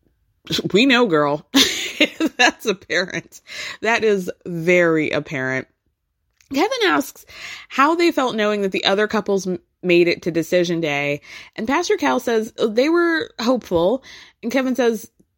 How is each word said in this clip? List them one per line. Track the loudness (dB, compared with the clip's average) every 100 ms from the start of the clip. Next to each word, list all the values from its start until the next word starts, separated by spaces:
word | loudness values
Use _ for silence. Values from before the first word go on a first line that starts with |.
| _ _ _ _ -8 -6 0
We | 4 4
know, | 4 4
girl. | 2 2 -2 0
<laughs> | 2 2 0 -6 0 -2 0 -4 2
That's | 2 2 -4
apparent. | -6 -4 -4 -4 -8 -12 -18 -18 -14 -14 -8
That | -2 0
is | 2 0 -2 -10 -10
very | -4 2 4 4 2 0
apparent. | -2 -4 -6 -4 -6 -8 _ _ _ _ _ _ _ -8
Kevin | -2 -2 0 0
asks | 0 -2 -10 -20 -20 -18 -18 -8
how | 0 0 2
they | 2
felt | 0 -2 0
knowing | -2 0
that | -2
the | -2 0
other | 0 0
couples | 0 -2 -2 -2
m-, | -6 _ _
made | 2 4 4
it | 0
to | -4
decision | -4 0 0 0 0
day, | -2 -2 -4 -6 -8 -20 -16 -8
and | -4
Pastor | -2 0 0
Cal | 0 0
says, | 0 -2 -2 -2
uh, | -2
they | 2 2
were | 2 2 0 -4 -4
hopeful, | -2 -2 0 0 2 0 -4 -20 -20 _
and | -4
Kevin | -2 0 0
says, | 0 0 -6 _ _